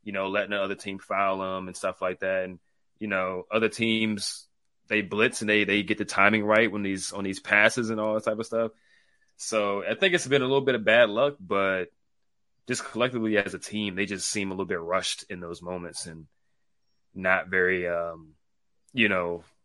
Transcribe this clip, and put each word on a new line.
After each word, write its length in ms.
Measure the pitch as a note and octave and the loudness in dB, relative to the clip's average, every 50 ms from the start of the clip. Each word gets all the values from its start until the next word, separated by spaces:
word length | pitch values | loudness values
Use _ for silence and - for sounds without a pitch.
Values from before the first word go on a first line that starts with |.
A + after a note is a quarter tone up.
| _ | _
you 80 | G#2+ | -6
know, 160 | G2 F#2+ G2 | -4 -4 -2
letting 240 | F#2+ G2 G#2 G2+ F#2+ | 0 0 0 0 0
the 100 | G#2 G2+ | -2 -2
other 140 | G2 F#2+ G2 | -2 -4 -4
team 240 | G2 - G2+ G2 F#2+ | -8 -8 -10 -10 -10
foul 420 | - - G2 F#2+ G2 G2 F#2+ F#2+ F#2+ | -8 -4 0 0 2 2 0 0 -2
'em 240 | F#2 F#2+ F#2+ F#2 | -4 -4 -6 -8
and 80 | F#2 F2+ | -10 -10
stuff 260 | - - F#2+ F#2 _ | -6 -6 -6 -4 _
like 180 | F#2+ F#2 F#2 - | -4 -4 -4 -2
that. 260 | F#2+ F#2+ F#2+ F#2+ F#2 | -2 -2 0 -2 -2
And, 140 | F#2 F2+ F2 _ _ _ _ _ _ _ _ | -4 -10 -16 _ _ _ _ _ _ _ _
you 80 | G#2+ | -4
know, 360 | G#2+ G2 F#2+ F#2 F#2 F#2 F2+ F2+ _ | -2 -2 0 0 -2 -4 -6 -8 _
other 180 | G#2+ A2+ A2+ G#2+ | 0 2 2 0
teams, 760 | - - A2+ A2+ A2 A2 A2 G#2+ G#2+ G2+ - - - - - _ _ _ _ _ _ _ _ | 0 0 0 2 2 2 0 0 -2 -4 -4 -8 -10 -12 -18 _ _ _ _ _ _ _ _
they 140 | _ A2 G#2+ | _ -2 0
blitz 400 | G2+ F2 G2+ G#2 A2+ B2+ B2 - | 0 0 0 2 2 2 0 -2
and 80 | A2+ G#2 | 0 2
they, 140 | G#2+ G#2+ G#2 | 4 4 4
they 180 | F#2 G2+ G#2 G2 | 4 2 0 2
get 140 | F2 G#2+ | 0 -2
the 80 | - G#2 | -2 -2
timing 400 | - - - G2 G2+ A2 A2 G#2 | -2 2 4 6 6 6 4 2
right 260 | G#2 G#2+ A2 A#2 G#2+ | 4 4 4 4 2
when 120 | F#2 G#2+ G2+ | 0 -4 -4
these, 280 | G2 F#2+ F#2+ F#2 - | -4 -4 -4 -6 -8
on 120 | F2+ G2+ G2 | -8 -6 -4
these 140 | F#2+ F#2+ - | -4 -6 -6
passes 480 | - - G#2 G#2 G#2+ A2 - B2+ A#2 A2 | 0 4 6 8 8 6 4 2 -2 -2
and 100 | A2+ G#2+ | -2 -2
all 140 | G#2+ G#2+ G#2+ | 0 0 0
that 100 | A2 - | 0 0
type 160 | A2+ G#2+ G#2+ | -2 -2 -2
of 60 | A2+ | -6
stuff. 260 | - A2+ A2+ A2+ A2 - _ _ _ _ _ _ _ _ _ _ _ _ | -2 -2 -2 -2 -2 -6 _ _ _ _ _ _ _ _ _ _ _ _
So 480 | _ - - A2+ G#2+ G2+ G2+ G2+ G2+ F#2 F#2+ | _ -10 -2 -2 0 0 0 -2 -2 -2 -4
I 60 | A2+ | -2
think 180 | - G3 F#3+ F3 | 2 2 2 2
it's 140 | E3+ - | 2 2
been 140 | C3 C#3 C#3 | 2 2 2
a 40 | B2+ | 4
little 160 | C3 C3+ C#3 | 2 2 2
bit 140 | C3 C3 B2+ | 2 2 0
of 100 | A#2 G#2 | 2 4
bad 240 | G#2+ A2 A#2+ A#2+ G#2+ | 6 8 8 8 6
luck, 260 | G2+ A2+ C#3 C#3+ C#3+ _ | 6 2 2 0 0 _
but 480 | F#2+ E2+ G2+ G2 G2 F#2+ F#2+ F#2 F2+ - _ _ _ _ _ _ _ _ _ _ _ _ _ _ _ | -6 -2 0 2 2 2 0 0 -4 -6 _ _ _ _ _ _ _ _ _ _ _ _ _ _ _
just 180 | - B2+ - - | -6 -6 -6 -6
collectively 520 | - - A2+ A#2+ B2+ B2 A#2+ A2 A2 G#2+ | -8 -2 -2 -2 0 0 -2 -2 2 2
as 160 | G#2 G2+ G2 F#2+ | 2 0 0 -6
a 60 | F2+ | -8
team, 360 | - - G#2 G#2+ G#2+ G2+ F2+ | -10 -8 -6 -4 -4 -4 -2
they 100 | F#2+ G2+ | -2 -2
just 240 | F#2+ G2+ F#2 - - | -2 -4 -6 -4 -4
seem 200 | - G#2+ G2 F#2+ | -4 -4 -4 -4
a 40 | F#2 | -4
little 120 | F#2+ F#2+ | -6 -4
bit 140 | F2 F#2+ E2+ | -4 -4 -4
rushed 440 | E2 E2+ F2+ F#2+ F2+ - - - - _ | -2 -2 -2 0 0 -2 -6 -6 -10 _
in 100 | G2 F2 | -12 -12
those 200 | F2 E2+ F2 E2+ | -10 -12 -12 -10
moments 440 | F2 F2 F2+ F2+ F2 E2 D#2 - - | -10 -10 -8 -8 -10 -10 -12 -12 -12
and 220 | E2+ D#2+ D#2+ D#2 _ _ _ _ _ _ _ _ _ _ _ _ _ _ _ _ _ _ | -12 -14 -16 -18 _ _ _ _ _ _ _ _ _ _ _ _ _ _ _ _ _ _
not 340 | F#2+ F#2 F#2 F#2 F#2 E2 | -2 2 2 2 2 0
very, 400 | F2+ F#2 F#2 F2+ F2+ F#2 F2+ F2+ | 0 0 2 2 2 2 0 0
um, 460 | F2 F2 E2+ E2+ E2+ E2 E2 D#2+ D#2 D#2 _ _ _ _ _ _ _ _ _ _ _ - | -2 -2 -4 -4 -6 -8 -14 -18 -20 _ _ _ _ _ _ _ _ _ _ _ _ 0
you 160 | B2+ A2+ G2+ | 2 2 2
know 340 | G2 F#2 F2 F2 F2 E2+ - _ _ _ | 2 0 -2 -2 -6 -8 -10 _ _ _